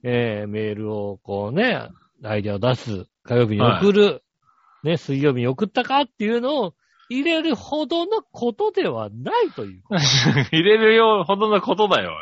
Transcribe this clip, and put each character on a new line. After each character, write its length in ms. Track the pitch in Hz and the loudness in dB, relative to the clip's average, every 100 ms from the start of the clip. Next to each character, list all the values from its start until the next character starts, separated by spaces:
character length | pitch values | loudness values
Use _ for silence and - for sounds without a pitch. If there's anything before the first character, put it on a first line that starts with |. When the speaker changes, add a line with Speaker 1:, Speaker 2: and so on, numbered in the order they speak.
Speaker 1:
え 400 | 123 120 117 104 | -2 -2 0 -4
ー、 40 | 104 | -6
メ 220 | 104 107 | -6 -6
ー 40 | 104 | -6
ル 180 | 107 | -6
を 240 | 107 101 98 | -6 -8 -10
こ 320 | - 101 104 | -8 -6 -4
う 40 | 143 | -2
ね、 320 | 247 165 113 - _ _ | -2 -2 -8 -18 _ _
ア 140 | 107 107 | -6 -4
イ 60 | |
デ 100 | 104 | -4
ア 20 | |
を 40 | 101 | -2
出 160 | 120 127 | 0 0
す。 300 | - 98 90 _ | -2 -8 -10 _
火 100 | - | -2
曜 140 | 123 117 | 2 2
日 80 | 104 | 4
に 40 | |
送 320 | 123 95 190 | 2 4 4
る。 120 | 202 | 4
Speaker 2:
は 60 | 202 | 4
い。 100 | 135 _ _ _ _ _ _ | 2 _ _ _ _ _ _
Speaker 1:
ね、 120 | 147 170 | -4 -4
水 240 | - 139 | -2 0
曜 140 | 147 | 0
日 60 | 123 | 2
に 80 | 120 | -2
送 160 | 131 | -2
っ 40 | 208 | -2
た 140 | - | -4
か 200 | 240 269 | 0 0
っ 40 | 285 | -2
て 180 | _ | _
い 60 | 208 233 | -2 -2
う 40 | |
の 220 | 247 294 | -2 -2
を 120 | 196 - _ _ _ | -4 -8 _ _ _
入 140 | 247 | -4
れ 180 | 294 320 | 0 0
る 140 | 320 262 | 0 -4
ほ 300 | - 302 294 | -4 -6 -2
ど 200 | 339 349 | -2 -2
の 160 | 440 | -4
こ 300 | - - 240 | -4 -6 -4
と 180 | 233 427 | -2 -2
で 180 | 381 262 | 0 -2
は 220 | 117 107 | -2 -6
な 220 | 110 151 453 | -8 -4 0
い 80 | 392 | -2
と 140 | - | -4
い 140 | 104 95 | -12 -14
う。 40 | _ | _
Speaker 2:
<laughs> 560 | 190 139 131 123 120 131 | 0 2 2 2 0 0
入 100 | 160 | 2
れ 160 | 175 220 | 4 4
る 160 | 220 | 6
よ 300 | 226 226 214 | 6 6 4
ほ 120 | 165 196 | 2 0
ど 120 | 214 | 2
の 120 | 208 | 0
こ 140 | 220 | 0
と 140 | 185 208 | 0 2
だ 160 | 156 | 2
よ。 80 | 90 78 | 0 -8